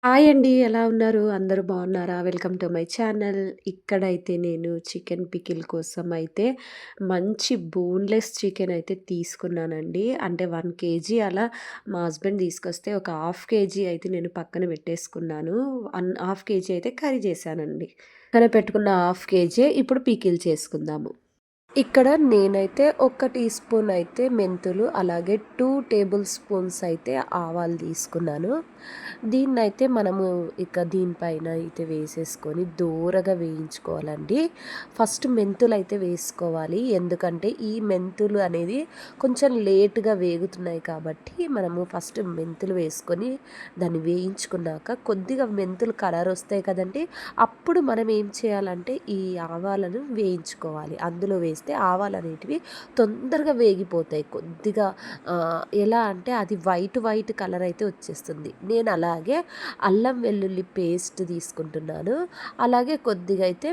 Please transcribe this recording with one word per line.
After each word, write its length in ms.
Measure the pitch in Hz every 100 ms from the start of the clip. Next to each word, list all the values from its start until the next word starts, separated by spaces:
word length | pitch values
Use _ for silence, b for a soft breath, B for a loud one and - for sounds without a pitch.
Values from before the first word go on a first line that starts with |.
హాయ్ 200 | 247 262 302
అండి. 200 | 277 262 254 247
ఎలా 140 | 226 226
ఉన్నారు? 280 | 226 220 220 208
అందరూ 280 | 196 190 190
బాగున్నారా? 520 | 180 185 180 190 175 180 180
Welcome 260 | 180 180 185
to 60 | 180 170
my 60 | 170
channel. 420 | - 226 214 208 196 190 - -
ఇక్కడైతే 640 | 185 - 196 190 180 185 175 175
నేను 240 | 165 170 170 170
చికెన్ 340 | 180 170 175 175
పికిల్ 280 | 180 175 165 165
కోసం 320 | 165 160 - 170
అయితే 340 | 165 160 - 220 254 B B B B 190
మంచి 460 | 180 190 214 - 233 165
బోన్‌లెస్ 560 | 180 180 185 202 220 220 -
చికెన్ 340 | 202 190 190 175
అయితే 180 | 165 190 190
తీసుకున్నానండి. 920 | 175 170 - 180 175 165 160 160 170 220 254 190
అంటే 200 | 175 185
వన్ 180 | 170 170 170
కేజీ 360 | 175 170 160 226 202
అలా 160 | 185 233 233 B B -
మా 140 | 180 170
హస్బెండ్ 360 | 151 196 202 180
తీసుకొస్తే 440 | 170 180 170 - 202
ఒక 100 | 185 160
హాఫ్ 240 | 160 180 -
కేజీ 320 | 220 196 190 190
అయితే 160 | 170 180 185
నేను 160 | 170 175
పక్కన 240 | 165 170 180
పెట్టేసుకున్నాను. 840 | 156 - 170 - - 165 156 160 202 269 262 208 185
అన్-, 180 | 180 190 180
హాఫ్ 180 | 190 -
కేజీ 220 | 202 185
అయితే 180 | 180 202 247
కర్రీ 200 | 302 262 202
చేశానండి. 580 | 170 - 160 151 151 165 _ B B B
పక్కన 200 | 240 226 220
పెట్టుకున్న 300 | 214 214 202 190 175
హాఫ్ 200 | 180 -
కేజీ 320 | 185 175 175 269 277
ఇప్పుడు 200 | 262 262 254
పికిల్ 300 | 226 190 175 170
చేసుకుందాము. 640 | 156 - 151 156 151 151 - _ _ _ _ _ -
ఇక్కడ 260 | 262 269 262 311 294
నేనైతే 540 | 214 196 196 196 - 285 294
ఒక 220 | 262 254 262
టీ 80 | 254 233
స్పూన్ 420 | 220 - 226 214
అయితే 380 | 185 170 - 254 240
మెంతులు, 480 | 190 180 190 180 226 -
అలాగే 340 | 180 170 175 214 - -
టూ 100 | 254 269 247
టేబుల్ 320 | 214 196 202 196
స్పూన్స్ 480 | - - 196 185 180 180
అయితే 240 | 165 - 131 - 180
ఆవాలు 340 | 165 170 170 170
తీసుకున్నాను. 680 | 165 165 - 170 165 147 175 294 330 - B B B B
దీన్నైతే 600 | 220 254 269 254 214 196 262 240
మనము 300 | 208 190 190 175 165 -
ఇక 180 | 180 - 175
దీనిపైన 540 | 185 180 170 175 160 165 165
అయితే 240 | 165 -
వేసేసుకొని 760 | 165 156 151 - 160 - 156 160 180 160
దూరగా 540 | 170 160 170 185 185 185
వేయించుకోవాలండి. 960 | 165 156 156 - - 160 151 151 151 233 330 - B B B -
ఫస్ట్ 280 | 220 - 269 240
మెంతులు 360 | 202 190 240 214
అయితే 180 | 190 202
వేసుకోవాలి, 760 | 180 175 - - 175 160 156 175 254 196
ఎందుకంటే 500 | 175 175 180 170 190 - 220
ఈ 20 | 220 214
మెంతులు 460 | 185 185 185 208 202 185
అనేది 300 | 170 170 240 320 B B B
కొంచెం 280 | 269 247 285 247 202
లేటుగా 460 | 190 202 208 214 208
వేగుతున్నాయి 580 | 180 170 185 180 180 165 -
కాబట్టి 580 | 160 160 156 - - 339 262
మనము 300 | 180 170 180
ఫస్ట్ 260 | 185 - - 196 165
మెంతులు 380 | 165 165 190 185
వేసుకొని 480 | 160 156 - 175 233 262 B B B -
దాన్ని 240 | 175 165 160
వేయించుకున్నాక 880 | 175 185 196 - 185 165 156 - 247 -
కొద్దిగా 380 | 196 185 262 254 202
మెంతులు 360 | 185 185 233 -
కలర్ 260 | 196 170 175
వస్తాయి 300 | 185 - 202 190
కదండి, 360 | 185 185 233 339 B B -
అప్పుడు 420 | 226 - - 349
మనం 300 | 285 226 220 214
ఏం 100 | 208 -
చేయాలంటే 600 | 226 202 196 180 180 262 - 202
ఈ 20 | 185 180 165
ఆవాలను 520 | 170 190 196 185 202 285 226
వేయించుకోవాలి. 760 | 202 180 160 - - 151 151 156 170
అందులో 280 | 170 196 196
వేస్తే 220 | 170 156 - 294 196
ఆవాలు 280 | 180 202 196
అనేటివి 360 | 170 160 196 302 B B B -
తొందరగా 540 | 220 220 262 302 302 262
వేగిపోతాయి. 640 | 233 190 185 170 160 151 147
కొద్దిగా, 540 | - 165 165 214 214 202 180 B B -
ఆ, 20 | 175 165 165 - 202
ఎలా 160 | 202 233 220
అంటే 200 | 185 180
అది 240 | 240 190 208 175
వైట్ 300 | 180 190 254
వైట్ 260 | 226 214 214 220
కలర్ 220 | 190 180 180
అయితే 160 | 170 214
వచ్చేస్తుంది. 600 | - - 156 - 151 151 - 180
నేను 200 | 226 226 175
అలాగే 420 | 170 165 160 294 339 B B B 196
అల్లం 280 | 196 240 254 233
వెల్లుల్లి 380 | 208 190 185 185 -
పేస్ట్ 440 | 175 175 - - 180
తీసుకుంటున్నాను, 840 | 175 - - 160 156 156 156 165 269 349 B B - 240
అలాగే 300 | 247 247 311 240
కొద్దిగా 360 | 202 180 196 185
అయితే 200 | 180 302